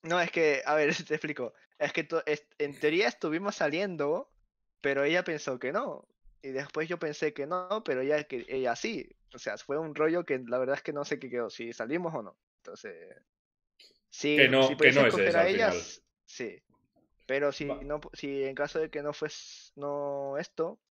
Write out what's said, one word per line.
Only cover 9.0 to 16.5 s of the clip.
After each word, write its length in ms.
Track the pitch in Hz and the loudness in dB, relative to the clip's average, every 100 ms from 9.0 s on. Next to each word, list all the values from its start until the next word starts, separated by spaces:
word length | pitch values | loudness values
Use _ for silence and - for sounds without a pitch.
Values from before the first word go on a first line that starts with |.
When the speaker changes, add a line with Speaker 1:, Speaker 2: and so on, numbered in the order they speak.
| - - _ | -10 -18 _
Speaker 1:
O 40 | 120 | -10
sea, 200 | - 107 | -8 -8
fue 200 | - 143 | -4 -4
un 160 | 160 | -4
rollo 300 | 147 156 170 | 0 2 2
que 140 | 175 131 120 | 0 -4 0
la 120 | 123 | 0
verdad 180 | 127 139 | 0 -2
es 60 | |
que 100 | - | -2
no 120 | 147 | -6
sé 140 | 143 135 | -4 -6
qué 100 | 131 | -4
quedó, 200 | 120 113 | -4 -4
si 220 | - 117 | -6 -10
salimos 420 | 113 113 160 175 | -8 -4 -2 -2
o 80 | 156 | -6
no. 160 | 101 - _ _ | -10 -16 _ _
Entonces, 580 | - 90 107 85 85 - _ _ _ _ _ _ - _ _ | -18 -16 -14 -16 -18 -20 _ _ _ _ _ _ -20 _ _
si, 260 | - 151 147 | -4 2 6
Speaker 2:
Que 100 | 131 | 8
no, 140 | 131 | 8
Speaker 1:
si 140 | 131 135 | 6 6
Speaker 2:
que 120 | 139 | 6
Speaker 1:
pudiese 80 | 135 | 8
Speaker 2:
no 60 | 127 | 6
es 120 | 107 | 6
Speaker 1:
escoger 180 | 95 - | 4 4
Speaker 2:
esa 40 | |
Speaker 1:
a 60 | - | 4
Speaker 2:
al 20 | |
Speaker 1:
ella, 200 | - 110 | 4 2
Speaker 2:
final. 20 | |
Speaker 1:
s-, 300 | 87 - - _ _ _ | 0 -6 -16 _ _ _
sí. 360 | - 117 | -10 -10